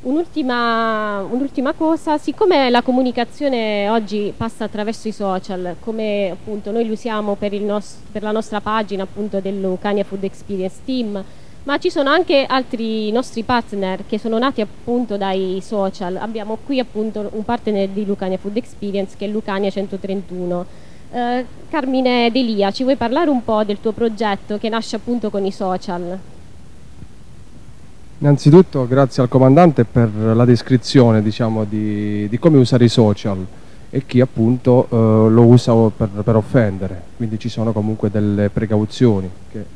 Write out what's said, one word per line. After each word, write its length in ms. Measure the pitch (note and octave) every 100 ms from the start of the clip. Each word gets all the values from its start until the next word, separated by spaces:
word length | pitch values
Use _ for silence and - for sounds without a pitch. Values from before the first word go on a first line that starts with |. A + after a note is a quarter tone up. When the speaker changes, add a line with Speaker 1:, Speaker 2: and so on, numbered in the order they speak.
Speaker 1:
Un'ultima, 1200 | B3+ D4 E4+ D4+ C4 A#3+ A#3 A3+ A3+ A3 G#3+ G3+ F3+
un'ultima 440 | A#3+ C#4 - C4
cosa, 460 | D#4+ D#4+ D#4+ D#4+ D4+
siccome 520 | - - G#4 D4 C4
la 120 | A#3+
comunicazione 1080 | A#3+ B3+ B3+ A#3+ A#3 - C#4+ B3 A3 G#3 G3+
oggi 420 | A3+ G#3 G#3 G3+ -
passa 260 | A3+ -
attraverso 460 | G#3+ G#3 G#3 A3 A3
i 40 |
social, 640 | G3+ G3+ F#3 F#3+ F#3 F3+ E3
come 500 | - A3 A3 G3+ G3
appunto 400 | F3 - G#3 G3+
noi 140 | A3+
li 80 | A#3
usiamo 420 | G#3+ A#3+ G#3+ G#3
per 180 | G3+ G#3
il 120 | G3+
nos-, 320 | G#3 G#3 G3+ - -
per 100 | G#3
la 80 | G#3+
nostra 300 | G#3+ A3 G#3
pagina 420 | G#3+ A3 G3+ F#3+
appunto 380 | F#3+ - G#3 G3
del 200 | F#3+ G3+
Lucania 440 | F#3+ F#3 G#3 G3+
Food 180 | G3 G3
Experience 540 | G3 - - G3 F#3 -
Team, 400 | - C4 A3 G3+ F#3+ - - -
ma 140 | - C#4+
ci 120 | F4+
sono 200 | E4+ C#4
anche 340 | D#4+ F4 C#4+ -
altri 640 | C4 B3 A3+ A3+ A3 G#3+
nostri 320 | A3+ B3+ A3+
partner 640 | G#3+ A#3+ A#3 G3+ F#3+ F#3+ G3+
che 140 | G#3+
sono 180 | A#3 A3+
nati 220 | C4 C4+
appunto 560 | G#3+ - - A#3+ A#3+ G3+
dai 440 | G3 F#3+ F#3+ F#3+
social. 540 | F#3 G#3 F#3+ F#3+ F3+
Abbiamo 440 | F#3 G#3+ A3 G#3 A3
qui 140 | - C4+
appunto 500 | A#3+ G#3+ A3 G#3 G3+
un 120 | A3
partner 440 | G#3 A#3+ - G#3 G3
di 180 | G3 G3+
Lucania 320 | G3+ F#3 F#3+
Food 200 | G3+ G#3
Experience 580 | - - G3+ G3 F#3+ -
che 80 |
è 40 | G3+
Lucania 420 | G#3+ G#3+ G3 G3+
centotrentuno. 920 | G3 F#3+ F#3+ F#3+ G3 F3+ F3+ F3+ F3 F3+ - - - -
Eh, 340 | B3 A#3+ B3 B3 - -
Carmine 600 | D#4+ C4+ C4 B3+ B3 A#3
Delia, 400 | A#3 A#3+ G#3 G3
ci 140 | G3
vuoi 100 | C4
parlare 360 | C#4 A#3 C4+ E4+
un 120 | B3+
po' 220 | A3+ G#3+
del 160 | G#3 G3+
tuo 100 | A3+
progetto 680 | G#3+ A#3 G#3 G#3+ G3 - G#3
che 100 | A3+
nasce 260 | A3+ A3
appunto 340 | A3+ - A#3+ G#3+
con 160 | G3+
i 60 | G3
social? 680 | - F#3+ F#3 - F3 F3 F#3 - - - - - - - - - - - - - - - - - - - -
Speaker 2:
Innanzitutto 680 | D3 C#3+ D3+ E3 F#3+ C#3 B2
grazie 380 | B2+ C3+ -
al 40 | B2
comandante 560 | C3+ C3 C#3+ F3 C3
per 240 | A2+ B2+ A2+
la 300 | G#2 A2 A2
descrizione, 760 | B2 A#2+ - C3 - C#3 A#2+ A2
diciamo, 440 | G#2+ G#2 A#2 A2
di, 640 | G#2 G#2+ G#2+ G#2 G#2 G#2 G#2
di 100 | A#2+
come 200 | E3+ D3
usare 260 | B2 B2+
i 40 | A#2+
social 560 | - G#2+ G2+ A2+ F#2+ F#2 - - - -
e 160 | C3+ -
chi 140 | B2
appunto, 640 | B2+ - A2+ B2+ B2+ B2
eh, 460 | - A#2 A2 A2 A2
lo 140 | A2+
usa 300 | A#2 B2 - A2+ A2+
per, 180 | - G#2+ G2+
per 140 | G#2+ A2+
offendere, 680 | G#2 C3+ G#2+ F#2+ F#2 F2+ - -
quindi 240 | A2+ G#2+
ci 80 | A#2+
sono 240 | A2+ A2+
comunque 360 | G#2+ G#2+ G#2+ A2
delle 420 | G#2+ G#2 G2+ G#2
precauzioni 800 | - G#2+ G#2+ G#2+ - B2 G2+ F#2 - -
che 140 | A2 G2+